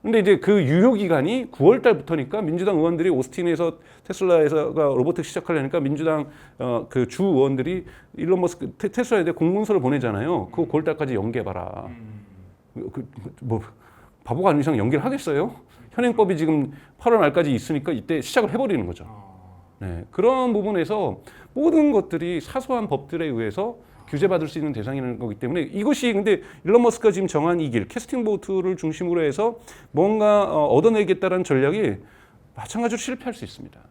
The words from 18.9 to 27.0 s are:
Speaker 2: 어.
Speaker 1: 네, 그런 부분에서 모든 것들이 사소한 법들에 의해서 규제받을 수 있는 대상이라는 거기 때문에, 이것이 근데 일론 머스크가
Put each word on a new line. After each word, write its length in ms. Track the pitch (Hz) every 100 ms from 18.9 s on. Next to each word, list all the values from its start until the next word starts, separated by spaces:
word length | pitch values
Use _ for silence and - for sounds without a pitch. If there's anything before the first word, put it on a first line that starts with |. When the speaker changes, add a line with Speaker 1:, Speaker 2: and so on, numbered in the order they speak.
| 87 -
Speaker 2:
어. 680 | 104 95 92 - - _ _
Speaker 1:
네, 240 | 98 85 -
그런 440 | - 220 262 254
부분에서 640 | 208 202 196 151 214 156 92 - - -
모든 400 | - 320 320 294
것들이 480 | 226 190 165 170 170
사소한 480 | - 262 254 247 208
법들에 380 | 139 - 165 160
의해서 500 | 117 110 101 220 233 - - -
규제받을 400 | 147 185 180 156
수 100 | 165
있는 140 | 151
대상이라는 460 | 113 107 135 127 113
거기 160 | 120 104
때문에, 260 | 123 175
이것이 500 | 147 196 220 285 240
근데 300 | 196 208 190 - -
일론 180 | 160 233
머스크가 300 | 240 226